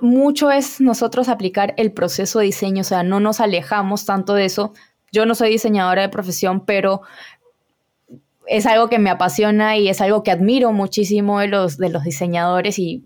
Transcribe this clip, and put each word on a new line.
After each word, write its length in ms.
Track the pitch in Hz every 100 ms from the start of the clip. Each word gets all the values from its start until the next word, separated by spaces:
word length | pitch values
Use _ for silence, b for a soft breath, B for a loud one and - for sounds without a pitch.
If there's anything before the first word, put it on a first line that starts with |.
mucho 480 | 240 254 285 294 294
es 280 | 277 269 -
nosotros 480 | 262 226 233 247 254
aplicar 420 | 226 185 202 202 -
el 140 | 220
proceso 480 | - 175 - 196 226
de 40 | 202
diseño, 360 | 196 190 190
o 20 |
sea, 180 | 190 185
no 160 | 180 196
nos 200 | 214 220
alejamos 640 | 214 180 - 208 196 202
tanto 300 | - 196 190
de 100 | 202
eso. 300 | 190 196 208 b b _ _
Yo 120 | 208
no 100 | 226
soy 140 | 233 226
diseñadora 540 | 220 220 208 180 185
de 80 | 196
profesión, 560 | 208 185 - 190 190 190
pero 340 | 196 190 196 B B B B _ _ _ _ _ _ _ - _ _ -
es 160 | 214
algo 240 | 214 220 226
que 120 | 233
me 100 | 202
apasiona 680 | 180 180 180 214 214 214 214
y 120 | 196
es 120 | 190
algo 220 | 196 214
que 80 | 208
admiro 400 | 180 196 262 240
muchísimo 680 | 208 196 - 196 208 202 202
de 80 | 202
los, 300 | 202 180 139
de 100 | 180
los 160 | 170
diseñadores 760 | 160 - 180 170 175 180 202 202
y, 260 | 170 -